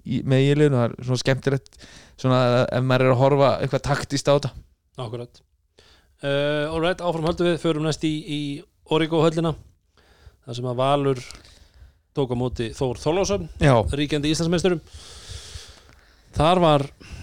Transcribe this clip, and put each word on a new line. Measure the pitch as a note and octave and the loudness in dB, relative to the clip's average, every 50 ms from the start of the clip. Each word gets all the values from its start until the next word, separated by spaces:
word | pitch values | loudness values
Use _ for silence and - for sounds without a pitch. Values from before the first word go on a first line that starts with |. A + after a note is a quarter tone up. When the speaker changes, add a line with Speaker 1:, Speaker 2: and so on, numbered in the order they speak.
Speaker 1:
í, | - - C#3 - | -6 -6 -4 -4
með | - C3 C3 C3 | 0 2 2 4
í | C3+ C#3 | 4 4
liðinu. | C#3+ D3 D3+ D3 C3+ | 4 4 4 4 4
Það | B2 A#2 | 2 0
er | A2+ - - B2 | -2 -4 -8 -4
svona | B2 B2+ A#2+ | -4 -4 -2
skemmtilegt | - C3+ C3+ C3 - C3+ C3+ C3 - - - - - - - - - - | 0 0 -2 0 0 -2 -2 -2 -4 -10 -20 -20 -20 -20 -20 -20 -20 -20
svona | - - - C3 B2+ B2+ B2+ B2 A#2+ B2+ | -16 -4 0 2 2 4 4 2 2 2
ef | B2+ - - B2+ B2+ | 2 0 0 -2 0
maður | C3 B2+ B2+ B2+ | 0 2 2 4
er | C3 | 4
að | B2+ A#2+ | 4 4
horfa | C3+ C#3 D3 C#3 C#3 B2 G2 | 4 4 4 4 4 4 2
eitthvað | D#2+ - C3+ - C3 - | 0 -2 -4 -4 -4 -2
taktískt | B2+ C#3+ - - - C#3 C3+ - D3 | -2 -4 -4 -2 -4 -6 -2 0 2
á | |
þetta. | C#3+ C#3+ C#3 B2+ - - - _ _ _ _ _ _ - | 2 2 0 -4 -8 -12 -18 _ _ _ _ _ _ -14
Speaker 2:
Akkurat. | B2 G#2+ A#2+ A#2 A#2+ A#2+ _ _ _ _ _ _ _ _ _ _ _ _ _ _ _ _ _ _ | -12 -10 -10 -12 -12 -16 _ _ _ _ _ _ _ _ _ _ _ _ _ _ _ _ _ _
Eh, | - C#3 C#3 C#3+ C#3+ D3 D3+ D3+ D3 | -4 -2 -2 0 0 0 -2 -2 -4
all | D#3 D#3+ E3 | -2 -2 0
right, | D#3+ F3 F#3 F3 | 0 0 -2 0
áfram | F3 F3 D#3+ E3 D3+ E3 | -2 -2 -2 0 0 -2
höldum | E3 E3 F3 F3 | 0 0 0 0
við, | E3+ D3 | 0 0
förum | - E3 D#3 D3+ D#3 | 0 0 0 0 0
næst | D#3+ D3 - - | -2 -2 -2 -2
í, | D#3 D#3 D3+ - | -2 -4 -4 -6
í | - D3 D3 D3 C#3+ C#3+ D3 - _ _ _ _ | -8 -8 -6 -6 -6 -8 -10 -12 _ _ _ _
Origo | - D#3 D#3 D#3 D#3 E3 D#3+ | 0 0 2 2 2 2 2
höllina, | D3 E3 D#3+ E3 E3 E3 C#3+ - - - _ _ _ _ _ _ _ _ _ _ _ - _ _ | 2 2 2 2 0 -2 -2 -4 -10 -20 _ _ _ _ _ _ _ _ _ _ _ -20 _ _
þar | _ - A#2+ | _ -12 -10
sem | A#2+ B2 | -8 -6
að | B2+ A#2+ A#2+ | -4 -2 0
Valur | C3 C#3 C#3+ C#3+ C#3 C#3 C3+ B2 B2 - - - - - - - - _ _ - - - _ _ _ _ _ | 2 2 2 2 2 0 -2 -2 -6 -14 -20 -20 -20 -20 -20 -20 -20 _ _ -20 -20 -20 _ _ _ _ _
tók | D3+ C#3 B2 | -4 -2 -2
á | B2 | -2
móti | A#2+ B2+ B2+ - - A#2 A2 | -2 -2 -4 -4 -6 -6 -8
Þór | - - C#3 B2+ A#2 | -4 -4 -4 -4 -4
Þorláksson, | - - D3+ E3 F#3+ F#3 E3+ G3+ G3 E3+ D#3 - - | -2 -2 0 0 0 0 0 -2 -4 -6 -10 -4 2
Speaker 1:
Já. | E3 D3 B2+ A#2 G2 - | 4 6 6 6 4 2
Speaker 2:
ríkjandi | - C#3+ D3 C#3 D#3 D3 C#3+ D3+ | -2 -4 -2 -2 -2 -2 0 0
Íslandsmeisturum. | D#3 D3+ E3 E3 F3+ E3 D3 F#3 F3+ D#3+ - - - - - - - - - - - - - - - - - - - - - - - - _ _ _ _ _ _ - | 0 0 0 0 0 2 2 0 0 0 -4 -12 -20 -20 -20 -20 -20 -20 -18 -18 -18 -18 -18 -18 -18 -18 -20 -20 -20 -20 -20 -20 -20 -20 _ _ _ _ _ _ -2
Þar | - D3 E3 F#3 F3+ | 0 2 4 4 4
var, | F3 D#3 D3 C#3 C3+ C#3 - _ - - - - | 4 4 4 4 2 -2 -10 _ -20 -18 -18 -16